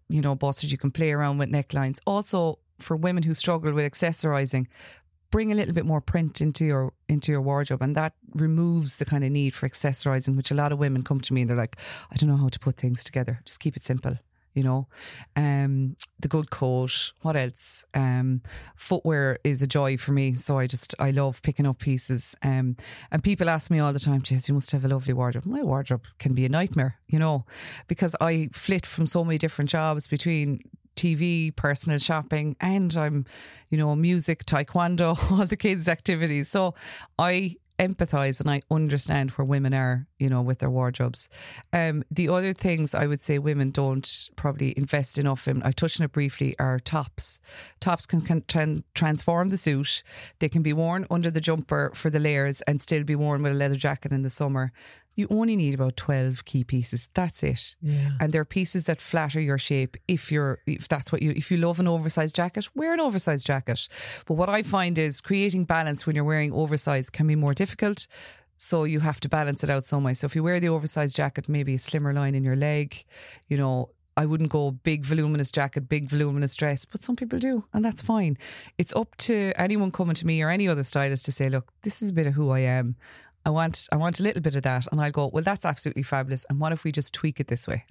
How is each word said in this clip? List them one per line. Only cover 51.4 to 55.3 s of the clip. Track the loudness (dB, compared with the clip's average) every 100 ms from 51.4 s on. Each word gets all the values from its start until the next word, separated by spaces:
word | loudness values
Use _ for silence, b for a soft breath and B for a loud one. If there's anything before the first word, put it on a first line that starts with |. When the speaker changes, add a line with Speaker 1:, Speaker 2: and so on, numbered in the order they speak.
Speaker 1:
jumper | 0 -2 0 0 0
for | 0 0
the | 2
layers | 2 2 0 0
and | 0 0
still | 0 0
be | 0 0
worn | 0 0
with | 0
a | 2
leather | 0 0
jacket | -2 -2 -2
in | -2
the | 0
summer. | 0 0 0 -2 B B B B
You | -4
only | 0